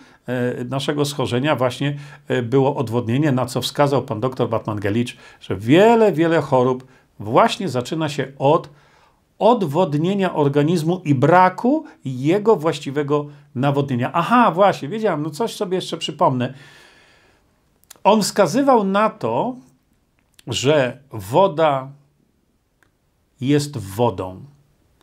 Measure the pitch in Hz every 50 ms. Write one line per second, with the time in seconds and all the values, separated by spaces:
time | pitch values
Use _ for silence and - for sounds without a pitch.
0 | - - _ _ _ - 123 127 123 123 123 120 123 123 131 139 139 - 147 147
1 | 143 143 - 143 127 101 120 123 139 156 147 120 131 120 123 - 139 143 147 143
2 | - - - - _ - 127 127 120 113 131 139 131 139 139 147 117 107 113 123
3 | 101 113 120 139 160 151 127 127 123 - - 127 - - - - 143 139 143 127
4 | - - 113 107 120 131 - - 120 104 113 104 - 113 104 101 95 101 104 120
5 | 120 123 - - - - - _ - - 98 95 104 117 151 180 208 226 233 226
6 | 220 202 156 151 165 160 165 156 143 - 135 127 123 127 127 127 - - _ _
7 | _ _ _ - 98 104 127 175 220 220 - - 196 160 120 127 123 - 170 156
8 | 160 147 147 139 131 - - - 135 139 160 165 - - - _ _ _ _ _
9 | _ _ _ _ _ _ _ _ 190 220 247 214 190 143 139 175 190 156 143 147
10 | 160 185 202 196 190 175 - 156 143 139 139 147 143 156 185 165 151 165 180 180
11 | - 147 143 120 143 156 170 180 185 185 185 - - 247 294 320 302 - - _
12 | - 135 127 123 135 151 185 208 202 226 214 156 151 165 147 147 - 143 131 151
13 | 147 143 147 147 147 - - - _ _ _ 123 135 143 143 143 - - 127 120
14 | 127 151 - 170 165 - 233 247 233 190 156 180 202 190 - - 139 139 202 226
15 | 220 202 165 147 151 160 156 - 233 214 - - 208 180 185 180 180 - 180 160
16 | - - 151 - 180 151 131 123 120 131 - - - - - - - _ _ _
17 | _ _ _ _ _ _ _ _ _ _ _ _ _ _ _ _ _ _ - -
18 | _ 190 214 220 185 - - 214 196 147 180 262 277 277 254 226 202 190 196 202
19 | 220 214 214 - 131 113 113 135 190 247 254 247 - _ _ _ _ _ _ _
20 | _ _ _ _ _ _ _ - _ - 110 95 107 139 156 147 127 120 120 -
21 | _ _ - 110 92 98 127 175 196 - 147 156 160 151 139 131 131 139 143 -
22 | _ _ _ _ _ _ _ _ _ _ _ _ _ _ _ _ _ _ _ _
23 | _ _ _ _ _ _ _ _ 123 135 147 143 147 147 147 113 98 95 95 113
24 | 120 117 95 95 92 92 92 95 139 - _ _ _ _ _ _ _ _ _ _